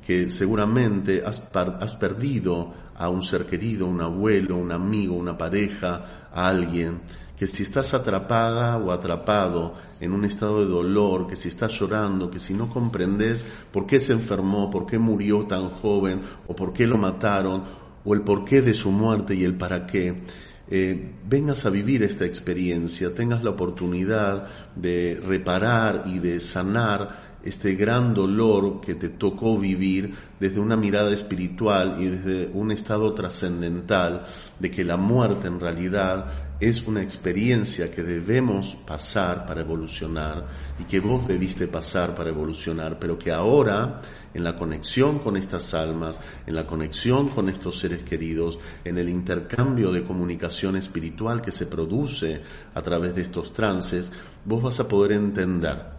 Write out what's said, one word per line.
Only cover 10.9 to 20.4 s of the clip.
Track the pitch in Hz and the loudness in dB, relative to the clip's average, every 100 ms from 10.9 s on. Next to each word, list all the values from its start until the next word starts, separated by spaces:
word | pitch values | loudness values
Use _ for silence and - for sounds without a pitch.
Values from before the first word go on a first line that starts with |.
| 101 104 92 87 | 4 4 4 0
que | 95 | -4
si | 87 | -6
estás | - 113 - | -2 -2 0
llorando, | 98 107 104 95 90 | 0 0 0 0 -2
que | 90 | -6
si | - | -4
no | 95 120 | -2 -2
comprendés | 123 120 98 90 101 110 117 - - - | 0 -2 2 2 2 2 0 -4 -12 -4
por | 101 98 | -4 4
qué | 135 | 4
se | 127 | 6
enfermó, | 117 117 95 95 104 98 | 2 2 0 2 2 2
por | 98 92 | -2 0
qué | 113 | 2
murió | 113 104 101 104 104 | 4 2 4 2 2
tan | 95 92 | -2 -2
joven, | - 107 101 95 92 - - - | -2 2 4 2 0 -6 -14 -10
o | |
por | 87 92 | -4 -4
qué | - 117 | 2 4
lo | 120 | 4
mataron, | 98 95 110 101 95 95 95 - - - | 2 2 2 2 2 -2 -6 -14 -20 -10
o | 101 | 0
el | 104 | 2
porqué | 101 98 - 135 | 4 2 6 6
de | 123 | 6
su | 107 101 | 4 4
muerte | 98 110 107 98 | 4 4 2 2
y | 95 | 2
el | 92 90 | 2 0
para | 90 90 87 | -2 -4 -2
qué, | 101 90 90 - - | 0 0 -2 -10 -16